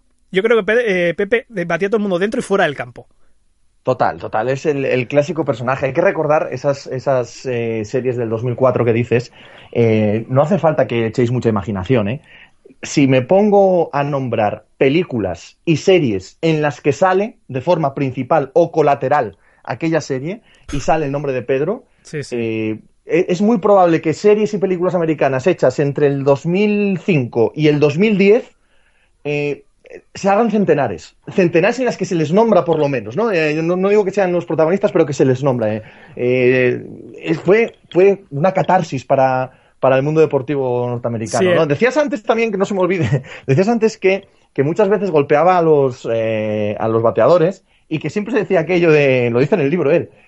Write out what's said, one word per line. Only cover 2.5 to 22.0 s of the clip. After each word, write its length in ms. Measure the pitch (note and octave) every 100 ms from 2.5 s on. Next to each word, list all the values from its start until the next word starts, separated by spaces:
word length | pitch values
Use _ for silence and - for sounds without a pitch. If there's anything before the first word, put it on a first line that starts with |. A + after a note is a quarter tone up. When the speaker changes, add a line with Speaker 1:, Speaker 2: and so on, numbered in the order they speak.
| G3
Speaker 1:
del 120 | E3 C3+
campo. 320 | B2 - - _ _ _ _ _ _ _
Speaker 2:
Total, 340 | - A#2+ A2 E2
total. 320 | - G#2+ A#2+
Es 160 | C#3 E3
el, 180 | C#3
el 240 | C3 B2+ A#2
clásico 380 | C#3+ C#3+ D#3+ C#3+
personaje. 400 | B2 A#2+ C3+ C3+
Hay 80 |
que 80 | C3+
recordar 480 | F#3+ E3 D3 D#3 -
esas, 360 | B2+ C#3+ C3+ -
esas, 580 | B2+ C#3+ B2+ A#2 - C3
eh, 400 | A#2+ A#2 A2 G#2+
series 320 | C3 B2 A#2+
del 120 | A2+
dos 140 | A2+
mil 120 | B2+ A#2+
cuatro 280 | B2+ A#2+
que 100 | A#2
dices. 380 | A2+ A#2+ A#2 - - - - -
Eh, 540 | - A2+ A2 G#2+ A2 A#2
no 140 | C3
hace 160 | D3+ F#3+
falta 300 | D#3+ D3+ A#2+
que 180 | A#2 A2+
echéis 240 | A#2 A#2+
mucha 200 | B2 A#2
imaginación, 600 | G#2+ A2+ G2 F#2 B2+ G2+
¿eh? 120 | C#3+ - - - _ - _
Si 240 | - D#3+ C3+
me 140 | C3+
pongo 680 | B2 F#3+ G#3 G3+ G3 F3+ D#3+
a 100 | C#3+
nombrar 600 | C#3+ C#3+ B2+ A2+ G#2 G#2 _ -
películas 800 | C#3 D#3+ F3+ A#2 F#2 E2+ - _ -
y 120 | D3+
series 640 | - F#3 C3 F#2+ - _
en 220 | E3 D#3
las 180 | D3 -
que 120 | D3+
sale 440 | C#3 F#3 F#3 A3 - -
de 140 | B2+
forma 320 | E3+ E3+ C#3+
principal 560 | - C3+ B2+ B2 D#3+ C#3
o 180 | E3+ E3
colateral 680 | D#3+ D3 C#3 C3 D3 A2 - _ _
aquella 380 | - B2+ E3 D#3+
serie 400 | - C3 D3+ A3 _ _ -
y 60 | C#3+
sale 260 | F3+ D#3+ C#3+
el 60 |
nombre 200 | C#3+ C#3+
de 120 | B2+
Pedro, 400 | - C3+ D#3 A#3 - _